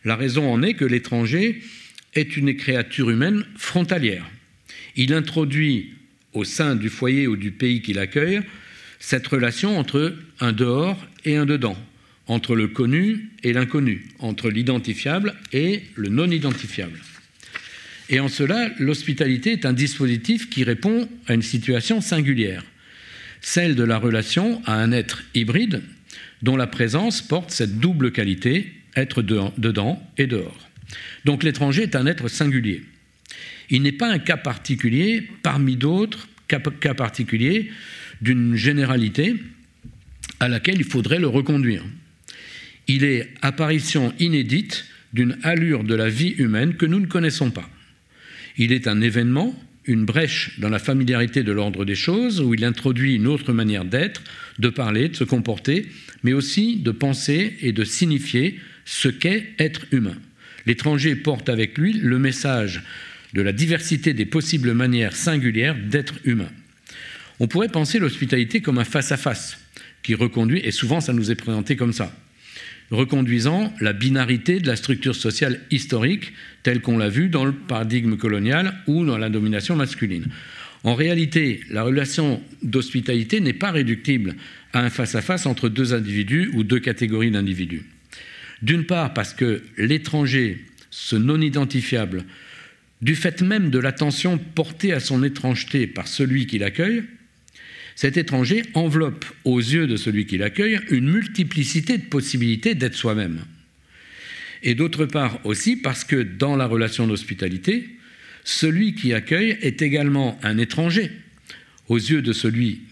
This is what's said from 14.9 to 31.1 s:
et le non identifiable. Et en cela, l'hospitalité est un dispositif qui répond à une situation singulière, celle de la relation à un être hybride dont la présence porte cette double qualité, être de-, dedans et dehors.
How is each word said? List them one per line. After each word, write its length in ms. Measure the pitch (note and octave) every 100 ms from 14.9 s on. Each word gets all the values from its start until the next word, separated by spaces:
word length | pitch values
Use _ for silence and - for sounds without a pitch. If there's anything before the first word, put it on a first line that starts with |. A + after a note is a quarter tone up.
| G2+ C#3 F3 G3+ - -
et 300 | C3 E3+ G3+ -
le 140 | - G2+
non 220 | A#2 F3
identifiable. 680 | E3 C#3 A#2 G#2 - F2 E2 - - - _ - - - - - - -
Et 120 | C3
en 80 | C#3
cela, 420 | - C#3+ A3 A3+ -
l'hospitalité 720 | C#3 D3 - C3 C#3 B2+ G#3
est 140 | A3+ C3+
un 60 |
dispositif 760 | B2 C#3+ C#3+ C3 A#2 A2 A3+ -
qui 160 | C3
répond 440 | B2 A2+ G3+ A#3 A3+ - -
à 80 |
une 80 | A#2
situation 580 | A2 B2 A2 B2 A#2 A3
singulière, 640 | - D#3+ C#3 B2+ G#2 F2+ - _ - - - - - -
celle 340 | - F3 F3
de 100 | B2
la 140 | A#2 A2
relation 640 | A#2+ A2 A2 - G#3+ A#3
à 100 | - A2
un 120 | A2+
être 320 | A#2+ A2 - -
hybride 480 | A#2+ A2 C#3 A#3 B2+ - - - - - -
dont 140 | B2+ C3
la 100 | B2
présence 540 | - A#2 C#3 A3+ -
porte 300 | - D#3+ E3+
cette 280 | - A#2 G#2
double 340 | E3 E3 B2
qualité, 600 | - G2+ F#2 B2 E3 G3+ - - C3+
être 240 | C3+ -
de-, 300 | G2+ G#2+ G2 -
dedans 440 | A2+ G#2 G#2+ F#3+ - -
et 100 | C3+
dehors. 440 | A2+ E2+ - - - - - -